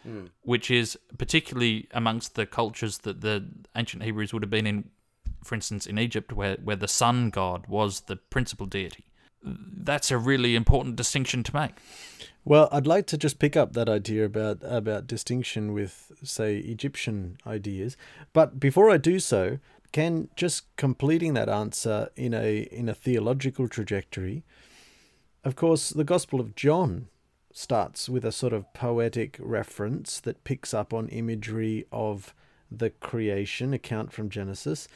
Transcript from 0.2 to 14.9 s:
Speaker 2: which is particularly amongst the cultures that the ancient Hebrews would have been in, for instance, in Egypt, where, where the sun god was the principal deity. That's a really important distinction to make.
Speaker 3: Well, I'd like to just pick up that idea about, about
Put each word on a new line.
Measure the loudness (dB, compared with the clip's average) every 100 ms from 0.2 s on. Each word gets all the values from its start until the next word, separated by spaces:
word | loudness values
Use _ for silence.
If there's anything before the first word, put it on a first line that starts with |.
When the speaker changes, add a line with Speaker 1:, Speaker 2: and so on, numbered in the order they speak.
| -14 _
Speaker 2:
which | 0 0 4
is | 2 2 -4 _ -8
particularly | 0 0 0 2 2 2 -4
amongst | -2 0 -2 -4 -4
the | -4
cultures | -2 -2 -2 -6 -4
that | -8 -6
the | -2 -2 -4 -14 -10 -6
ancient | -6 -4
Hebrews | -6 -4 -4
would | -4
have | -2
been | 0 0
in, | 0 -4 _ _ _ -10 -10
for | -8 -6
instance, | -6 -8 -4
in | -2
Egypt, | 0 -2 -6
where, | -4 -2 -2
where | -4 -4
the | -2
sun | 2 4 4 2
god | 0 -2 -2 -4
was | 0 0 -2
the | -8 -12
principal | -4 -2 -2 -4 -8
deity. | -6 -6 -10 _ _ _ _
That's | -12 -12 -12 -8 -2 -2 0
a | 0
really | 2 4 4 4
important | 6 4 2 -2
distinction | -2 0 0 -2
to | -2 -2
make. | -4 -6 -20 -20 -20 -20 -20 -10
Speaker 3:
Well, | 6 8 8
I'd | 6 4
like | 4 2
to | 0
just | 0 2
pick | 4 4
up | 2
that | 2 2
idea | 2 0 0 0
about, | 0 -2 -2
about | -2 -2 0